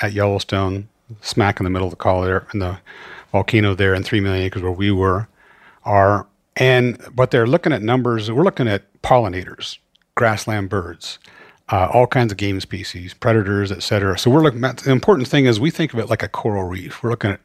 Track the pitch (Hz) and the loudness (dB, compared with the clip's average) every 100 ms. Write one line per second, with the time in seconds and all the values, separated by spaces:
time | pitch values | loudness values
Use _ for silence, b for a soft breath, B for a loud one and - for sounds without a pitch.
0 | 107 101 101 98 - 98 98 98 101 _ | -4 0 0 0 -2 -2 -2 -4 -10 _
1 | _ 110 - - 101 104 92 92 92 82 | _ -16 -6 0 0 0 -2 -2 -4 -2
2 | - 92 92 92 - 107 92 92 B B | 0 0 0 -2 -4 -6 -6 -8 B B
3 | B B B 101 95 113 104 95 98 95 | B B B -2 2 2 2 2 0 0
4 | - 110 98 95 95 95 90 90 101 98 | 0 -2 0 0 -2 -4 -6 -2 0 2
5 | 95 92 113 b b b b b - 101 | 2 0 -4 b b b b b 0 4
6 | 98 104 - _ _ - 131 127 123 113 | 4 2 -2 _ _ 0 4 4 2 -2
7 | - - 127 131 117 165 175 127 107 127 | -10 0 2 2 2 2 0 -2 0 0
8 | 123 113 107 117 185 185 123 101 - _ | 0 -2 -2 0 0 0 -2 -2 -6 _
9 | - 127 107 92 90 - - - _ _ | 2 2 2 -4 -10 -12 -14 -14 _ _
10 | _ - 117 104 - 107 98 101 85 85 | _ 0 0 0 -4 -6 -4 -4 -6 -12
11 | - - b b b b - 101 92 120 | -16 -18 b b b b -2 0 4 4
12 | 123 135 117 101 101 95 - 95 95 - | 4 4 0 -2 -4 -4 -6 -10 -10 -12
13 | 90 - 117 113 98 101 98 92 - 107 | -14 -4 2 2 2 0 -2 -4 -2 0
14 | 98 90 123 139 156 117 127 123 - 127 | 0 0 4 4 4 2 -4 -4 0 2
15 | - 185 123 147 131 110 147 - 160 117 | 4 2 2 2 4 2 0 -2 -4 -4
16 | 104 110 101 - 120 101 92 92 156 - | -4 -4 -4 -4 -4 -2 -4 -8 -12 -8
17 | 117 117 110 95 | -6 -2 -4 -4